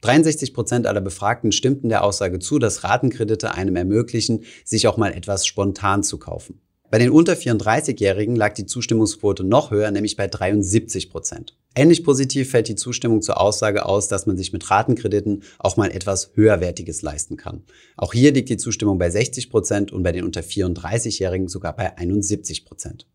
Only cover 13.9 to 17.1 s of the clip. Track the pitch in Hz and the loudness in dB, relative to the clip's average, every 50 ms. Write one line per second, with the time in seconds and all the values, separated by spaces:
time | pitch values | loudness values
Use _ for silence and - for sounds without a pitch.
13.9 | 95 104 101 - 104 95 - - 95 90 92 - - 87 - - 101 101 117 - | 0 0 0 0 -4 -2 -2 -2 -2 -2 -4 -4 -4 -6 -2 0 0 2 2 2
14.9 | 120 - - 104 101 104 98 107 101 98 - - - _ - 98 - - 104 92 | 0 0 0 -2 -2 0 0 0 -4 -4 -6 -16 -20 _ -2 0 2 2 0 0
15.9 | 82 95 - 101 98 92 - _ _ - 107 110 104 90 90 90 85 - 87 82 | -2 -6 -4 -4 -4 -4 -4 _ _ 4 6 6 6 4 0 -4 -6 -8 -10 -10
16.9 | 78 - - 76 | -10 -8 -8 -8